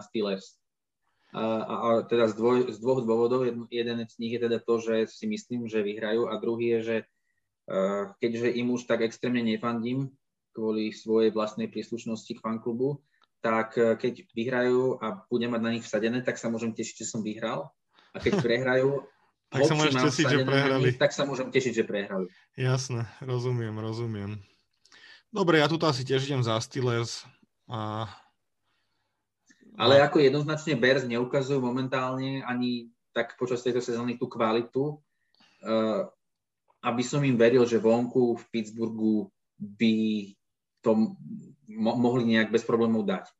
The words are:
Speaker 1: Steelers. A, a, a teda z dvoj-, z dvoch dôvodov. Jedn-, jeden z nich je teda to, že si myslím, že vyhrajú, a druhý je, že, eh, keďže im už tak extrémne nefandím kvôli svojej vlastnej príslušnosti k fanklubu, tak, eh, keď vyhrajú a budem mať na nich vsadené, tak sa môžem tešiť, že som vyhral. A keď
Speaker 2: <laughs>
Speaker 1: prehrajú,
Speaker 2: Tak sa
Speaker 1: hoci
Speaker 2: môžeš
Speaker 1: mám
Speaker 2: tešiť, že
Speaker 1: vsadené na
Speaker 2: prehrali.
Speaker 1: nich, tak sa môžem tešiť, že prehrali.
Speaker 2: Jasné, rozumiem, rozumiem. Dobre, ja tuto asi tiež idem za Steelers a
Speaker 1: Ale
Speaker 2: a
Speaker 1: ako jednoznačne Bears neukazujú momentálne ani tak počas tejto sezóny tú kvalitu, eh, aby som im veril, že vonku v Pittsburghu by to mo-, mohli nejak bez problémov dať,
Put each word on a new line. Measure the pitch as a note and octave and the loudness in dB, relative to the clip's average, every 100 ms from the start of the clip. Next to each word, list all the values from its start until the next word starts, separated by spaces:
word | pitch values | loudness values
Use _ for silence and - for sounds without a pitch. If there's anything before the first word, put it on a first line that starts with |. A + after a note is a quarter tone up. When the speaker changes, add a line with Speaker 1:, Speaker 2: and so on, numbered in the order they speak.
| - | -6
Speaker 1:
Steelers. | A2+ G2+ F#2+ - _ _ _ _ _ _ _ _ | -4 -4 -4 -8 _ _ _ _ _ _ _ _
A, | - | -6
a, | A2+ A2 - | -4 -2 -4
a | A2 A#2 A#2 F#2+ | -4 0 0 2
teda | A#2 A2+ | 2 2
z | G#2+ | 2
dvoj-, | A#2 B2 B2 | 2 2 2
z | G#2+ | -2
dvoch | A#2 C3 | -2 0
dôvodov. | A2+ A2+ A#2+ B2+ | 0 2 2 2
Jedn-, | B2+ A#2 A#2 | 0 -4 -6
jeden | A#2+ A#2+ A#2 A#2 | -4 -4 -4 -8
z | - | -8
nich | A#2 A#2 | -6 -4
je | A#2 | -2
teda | A2+ | -2
to, | - A#2 | 0 0
že | A2 A2+ A2 | 0 0 0
si | - A2 | -4 -6
myslím, | G#2+ - B2 A#2 | -6 -6 -8 -4
že | A2 | -2
vyhrajú, | G2+ G#2+ A2 A2+ A2+ | -2 -4 -2 0 0
a | G#2+ | -2
druhý | A2+ A#2 A#2 A#2 | -4 -2 0 0
je, | A2 | 0
že, | A2+ - _ _ _ _ _ - | -4 -4 _ _ _ _ _ -6
eh, | F#2+ F#2+ G2+ G2 - | -2 0 -2 -6 -4
keďže | A#2+ A2+ A#2+ A#2 | -4 0 0 0
im | B2 | -2
už | B2 - | -2 -2
tak | A2+ | 0
extrémne | A2 - B2+ B2 | 0 -2 -2 0
nefandím | A#2 A2 A#2+ A#2 A#2 C3 C3+ - _ _ _ | 0 0 -2 -4 -2 -4 -6 -10 _ _ _
kvôli | - A2 G#2+ G#2+ | -6 -2 -2 -4
svojej | - A2 A2 A2 | -6 0 2 2
vlastnej | G#2+ G#2+ - A2 | 2 -2 -4 -6
príslušnosti | G#2+ A2 A#2 A#2 A2 - A#2 | -8 -8 -10 -8 -10 -10 -10
k | A2 | -6
fanklubu, | A2+ A#2+ A#2 C3 C#3+ _ _ _ _ | -6 -6 -4 -4 -4 _ _ _ _
tak, | A#2 A2+ A2 - | -2 0 0 2
eh, | A#2 A2 | 2 2
keď | B2+ - - - | -2 -6 -8 -6
vyhrajú | A2+ B2 B2 B2 C3 - | -4 0 2 2 2 -2
a | A2 G2 - | -4 -8 -4
budem | A#2+ A#2 A#2+ | -2 0 0
mať | A2+ | -2
na | |
nich | A#2 - | -2 -4
vsadené, | G#2+ A2+ B2 | -2 0 0
tak | B2 - | -2 -4
sa | A#2 | -6
môžem | A2+ A#2 | -4 -4
tešiť, | G#2+ A2 - | -6 -8 -10
že | A2 A2+ | -8 -6
som | G#2+ | -6
vyhral. | G#2 A2+ C3+ C#3+ _ _ _ _ | -6 -6 -6 -10 _ _ _ _
A | - | -4
keď | - G3+ | 0 2
Speaker 2:
<laughs> | A#2+ | 2
Speaker 1:
prehrajú, | A#2+ B2+ C3 C3+ C#3 - _ _ _ _ | 0 2 2 2 0 -6 _ _ _ _
Speaker 2:
Tak | C3+ D3 | 2 2
sa | |
Speaker 1:
hoci | D3+ | 4
Speaker 2:
môžeš | D3+ C3 | 4 4
Speaker 1:
mám | C3 | 2
Speaker 2:
tešiť, | C3 | 2
že | D3 C#3+ | 2 2
Speaker 1:
vsadené | C3 | 2
na | |
Speaker 2:
prehrali. | C#3 C#3 C3 B2+ | 2 4 4 2
Speaker 1:
nich, | A#2+ | 2
tak | C#3+ - | 0 0
sa | C#3+ | -4
môžem | C3 B2+ | -4 -2
tešiť, | C3+ A#2 A2+ | 0 0 0
že | |
prehrali. | G#2+ G2+ G2+ F#2+ F#2 - _ | 0 -2 -4 -4 -6 -10 _
Speaker 2:
Jasné, | - C3 C3 B2+ A#2 A2 - C3 | -6 -2 -2 -2 -6 -8 -10 -6
rozumiem, | B2 B2 B2 A2+ | -4 -2 -4 -4
rozumiem. | G#2+ A2 A2 A#2+ G#2+ G2+ G#2+ G2 _ _ _ _ - - - _ | -6 -6 -6 -6 -6 -8 -10 -16 _ _ _ _ -20 -20 -20 _
Dobre, | G#3 F3 D#3+ | 0 4 6
ja | D3 | 6
tuto | D#3+ | 4
asi | E3 C3 C3 | 0 0 0
tiež | C3+ | -2
idem | C3+ C#3 | 0 0
za | A2+ A2 | 0 0
Steelers | - C#3 B2 A#2 A#2 - - _ _ _ - | -2 -4 -2 0 -2 -8 -16 _ _ _ -12
a | A#2 G#2+ G#2+ A2+ - _ _ _ _ _ _ _ _ _ _ _ _ _ _ - - | -8 -6 -6 -8 -12 _ _ _ _ _ _ _ _ _ _ _ _ _ _ -20 0
Speaker 1:
Ale | A#2 C#3 | 6 8
Speaker 2:
a | D3 | 8
Speaker 1:
ako | D#3+ | 6
jednoznačne | C#3 C#3+ D3 D3+ - C3 | 4 4 0 -2 -2 2
Bears | B2+ C3 | 4 4
neukazujú | B2 A#2+ B2 C#3+ C3 C#3 | 2 -2 0 -2 0 -2
momentálne | B2 B2+ C3 C3 B2+ C3 C3+ C3+ B2 | -2 -2 -2 -2 -4 -4 -4 -6 -4
ani | B2 B2 A#2+ A#2 _ _ | -4 -2 -4 -8 _ _
tak | A#2 A#2 - | -6 -6 -4
počas | B2 B2 | -4 -2
tejto | B2 A#2+ | -2 -2
sezóny | A#2+ A#2 B2 A#2 | -2 -4 -4 -4
tú | B2 | -6
kvalitu, | A#2 A2+ A2+ A#2 C3 D3 D3 _ _ _ _ _ _ - | -2 0 0 0 -2 -4 -6 _ _ _ _ _ _ -2
eh, | A2+ A2 G2+ F#2+ - _ _ _ _ _ _ | 0 2 0 -4 -10 _ _ _ _ _ _
aby | A#2+ A#2+ | -4 -2
som | B2 D3 C#3 | 0 0 2
im | A#2 | 6
veril, | A#2 C3 A#2 | 6 6 4
že | A2+ | 4
vonku | A2 A#2 B2 C3+ A#2+ A#2 | 4 4 2 2 2 0
v | - A#2 | -4 -6
Pittsburghu | G#2+ A2+ A2 A2+ A2 G#2+ G2 _ _ _ | -6 -6 -6 0 2 2 -2 _ _ _
by | G#2 G2+ A2+ A2 A2 G#2+ G2 G2 _ _ _ _ | -16 -2 2 2 0 -2 -6 -14 _ _ _ _
to | A#2+ A2 G#2+ - - D2 - - - | 2 4 2 -2 -14 -16 -16 -20 -16
mo-, | G#2+ A2 B2+ | -4 0 2
mohli | A#2+ B2+ | 2 2
nejak | A#2 A2+ G#2+ | 4 2 2
bez | A2 | 0
problémov | - A#2 A#2 A2 | 2 2 2 2
dať, | G2+ F#2+ - _ | 0 -4 -6 _